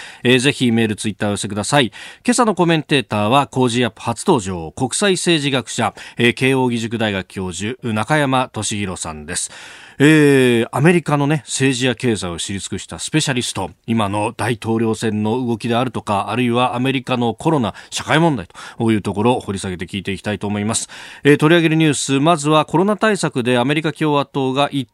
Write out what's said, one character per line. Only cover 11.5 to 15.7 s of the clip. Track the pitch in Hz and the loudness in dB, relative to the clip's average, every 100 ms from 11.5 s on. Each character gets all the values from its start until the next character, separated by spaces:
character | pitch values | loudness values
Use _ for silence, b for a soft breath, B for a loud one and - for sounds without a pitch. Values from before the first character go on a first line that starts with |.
| - 135 123 | -2 0 2
治 | |
や | 131 | 0
経 | 113 123 104 | 0 0 -2
済 | 90 | -4
を | 85 | -6
知 | - | -6
り | 98 | -8
尽 | - | -8
く | 95 | -10
し | - | -10
た | 85 | -12
ス | - | -4
ペ | 156 | -2
シ | 151 | -2
ャ | |
リ | 123 | -2
ス | 117 | -4
ト、 | - 90 - - | -6 -8 -8 -2
今 | 113 101 | 0 0
の | 104 107 | -2 -4
大 | - 107 113 | -4 -4 -4
統 | 113 113 | -2 0
領 | 113 | 0
選 | 110 113 107 | 0 -2 -2
の | 107 120 123 | 0 -2 -2
動 | 113 | -2
き | |
で | 120 | 0